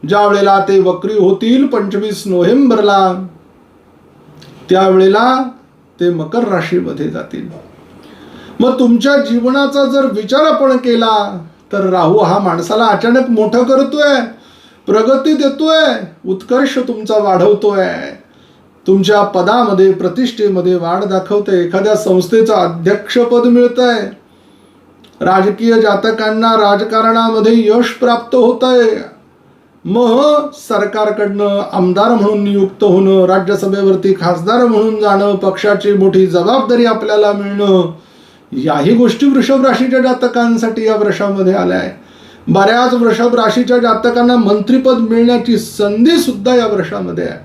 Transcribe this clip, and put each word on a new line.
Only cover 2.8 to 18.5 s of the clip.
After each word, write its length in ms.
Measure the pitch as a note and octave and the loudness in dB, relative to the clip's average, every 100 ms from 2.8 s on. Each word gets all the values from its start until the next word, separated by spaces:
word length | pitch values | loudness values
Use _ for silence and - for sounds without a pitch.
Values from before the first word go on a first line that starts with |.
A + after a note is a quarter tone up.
| G#3 G3 F#3+ F#3 F#3 - - _ _ _ _ _ _ _ - - - - - | 2 2 0 -2 -10 -16 -20 _ _ _ _ _ _ _ -20 -20 -20 -20 -2
त्यावेळेला 720 | F#3+ F#3+ F#3+ F#3+ G3+ B3 C4 B3+ - _ _ _ _ | 2 4 4 4 4 2 0 -4 -10 _ _ _ _
ते 100 | F3 | -4
मकर 380 | E3+ D#3 A#3 A3+ | -2 -4 -4 -2
राशीमध्ये 600 | F#3 D#3+ F3+ - C#3+ - | -2 -2 -4 -4 -8 -8
जातील. 400 | - - - - - - - - - - - - - - - | -8 -12 -12 -14 -16 -20 -20 -20 -20 -20 -20 -20 -20 -20 -2
मग 180 | B3 B3+ | 0 2
तुमच्या 380 | B3 A#3 C#4 C#4 | 2 2 2 0
जीवनाचा 680 | - A#3+ A#3+ C4+ C#4 C#4 | 0 -2 0 0 0 0
जर 220 | C4+ C4+ C4+ | 0 0 0
विचार 340 | G3+ G#3+ C4 | -2 -4 0
आपण 360 | D#4 D4 C4+ B3+ | 0 2 0 0
केला 680 | B3 A#3 A3+ G#3+ G3+ F#3+ D#3+ _ _ | 0 0 0 0 -2 -8 -16 _ _
तर 80 | G3+ | -4
राहू 380 | F#3+ F#3 D#3+ G3+ | -2 0 2 2
हा 200 | F#3+ G3 | 2 0
माणसाला 460 | F#3+ E3+ E3+ G#3+ | -2 -4 -4 -2
अचानक 460 | A3+ G#3 A#3 B3 B3+ | 0 0 0 0 0
मोठं 340 | A3+ G#3+ A#3 | 0 0 0
करतोय, 560 | B3 C4 C#4 D4 D4 C4+ A#3 - - _ - _ - | 0 0 0 0 0 0 -4 -12 -20 _ -20 _ -2
प्रगती 480 | G#3 A3+ C4+ D#4+ | 0 2 0 0
देतोय, 500 | D4+ C#4 - D#4 D#4+ D#4 A3+ F3+ - - | 0 -2 -2 0 2 0 -2 -8 -14 -8
उत्कर्ष 520 | F#3 - B3 C#4 C4+ | -8 -2 -2 0 -2
तुमचा 400 | B3 A3 G#3+ G#3+ | -6 -8 -2 -2
वाढवतोय, 680 | G#3 F#3 F#3+ G3+ G#3 G3+ F3+ E3+ - - _ _ _ | 0 2 2 2 0 0 -2 -4 -12 -16 _ _ _